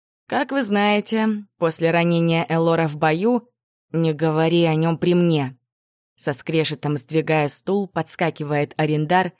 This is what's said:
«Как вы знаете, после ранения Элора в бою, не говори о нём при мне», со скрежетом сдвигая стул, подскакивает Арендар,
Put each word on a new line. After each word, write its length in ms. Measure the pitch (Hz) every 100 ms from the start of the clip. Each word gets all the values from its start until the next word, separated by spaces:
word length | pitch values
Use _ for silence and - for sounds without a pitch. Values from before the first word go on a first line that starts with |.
| _ _ -
«Как 240 | 247 277
вы 120 | 269
знаете, 840 | 208 202 208 208 208 220 220 208 202 -
после 320 | 165 165 165
ранения 560 | 170 170 170 165 165 -
Элора 400 | 160 165 165 160
в 80 | 147
бою, 540 | 156 160 220 240 - _ _ _ _
не 220 | 160 165
говори 500 | 151 160 156 165 170
о 100 | 165
нём 220 | 156 165 160
при 180 | 175
мне», 440 | 175 175 156 131 127 _ _ _ _ _ -
со 160 | -
скрежетом 640 | 139 - 160 151 147 147 147
сдвигая 520 | - 156 151 156 147
стул, 380 | - - 202 190
подскакивает 880 | 170 - - 165 - 147 147 147 -
Арендар, 540 | 151 151 151 180 180 -